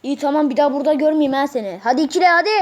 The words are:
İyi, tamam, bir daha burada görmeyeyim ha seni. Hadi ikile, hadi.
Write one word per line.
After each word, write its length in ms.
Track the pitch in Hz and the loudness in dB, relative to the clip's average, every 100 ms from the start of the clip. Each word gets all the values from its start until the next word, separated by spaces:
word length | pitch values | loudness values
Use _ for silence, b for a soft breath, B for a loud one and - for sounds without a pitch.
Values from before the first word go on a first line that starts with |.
İyi, 140 | 247 277 | -6 -4
tamam, 320 | 285 302 302 | -2 0 0
bir 80 | 269 | 2
daha 160 | 294 | 0
burada 200 | 277 285 | 0 0
görmeyeyim 400 | 302 302 311 285 | 0 2 2 0
ha 140 | 269 277 | 0 -2
seni. 320 | 254 202 180 | -4 -8 -8
Hadi 180 | 226 254 | -2 0
ikile, 260 | 294 370 370 | 0 2 2
hadi. 220 | 339 349 427 | 2 2 -2